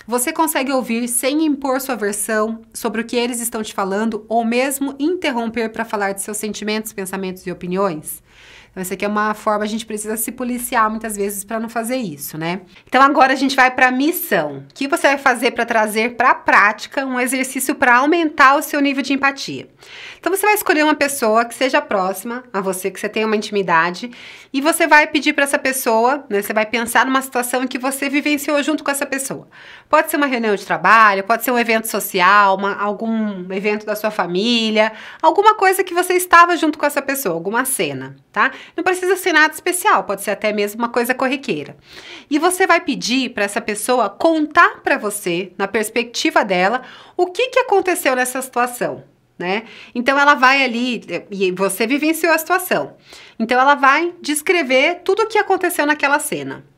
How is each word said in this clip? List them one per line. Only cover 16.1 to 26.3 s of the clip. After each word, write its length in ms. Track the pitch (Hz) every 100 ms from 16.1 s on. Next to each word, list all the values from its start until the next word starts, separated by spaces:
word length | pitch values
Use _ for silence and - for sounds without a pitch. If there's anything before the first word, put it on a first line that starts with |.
| 240
pra 200 | 247 247
prática 680 | - 240 202 220 - -
um 160 | 269 247
exercício 540 | 254 262 262 269 -
pra 240 | 294 254 240
aumentar 580 | 294 339 311 311 269 285
o 60 |
seu 180 | 294 294
nível 220 | 277 269
de 120 | 269
empatia? 540 | 277 277 277 - 135 - _ - - - -
Então, 120 | 339
você 140 | 381 415
vai 80 |
escolher 300 | 415 - 302
uma 100 | 302
pessoa 500 | 294 285 277 226 220
que 120 | 233 -
seja 260 | 262 294
próxima 640 | 302 208 185 190 240 240 -
a 80 | 190
você, 300 | 190 185 196
que 80 | 190
você 100 | 208
tenha 160 | 220 220
uma 100 | 214
intimidade, 760 | 214 202 180 165 170 180 240 - - - -
e 80 | 269
você 240 | 285 330 320
vai 220 | 302 311
pedir 260 | 302 294
pra 120 | 294 277
essa 120 | 285
pessoa, 680 | 277 262 254 226 233 285
né, 120 | 277